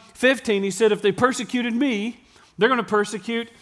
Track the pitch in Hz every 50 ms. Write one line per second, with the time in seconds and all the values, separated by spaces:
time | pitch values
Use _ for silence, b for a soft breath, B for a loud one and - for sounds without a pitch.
0 | B B B - 247 262 269 - - 233 202 196 196 196 170 - 226 214 208 202
1 | 208 202 190 208 240 262 - - 220 - - 247 233 240 226 233 294 269 226 202
2 | 208 240 233 b b b b b b b b - 214 254 262 240 190 - 208 208
3 | 202 208 220 196 - 233 233 233 233 - b b